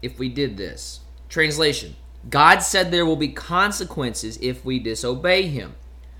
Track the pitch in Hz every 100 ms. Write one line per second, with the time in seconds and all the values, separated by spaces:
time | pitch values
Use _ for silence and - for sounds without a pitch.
0 | 123 - 131 120 135 98 90 - - -
1 | - - - 165 156 147 156 143 - -
2 | - - 120 139 151 190 - 190 180 175
3 | 165 156 147 - - 175 202 202 185 -
4 | 127 110 110 110 123 127 127 127 113 113
5 | 123 131 175 185 190 139 85 58 - -
6 | - -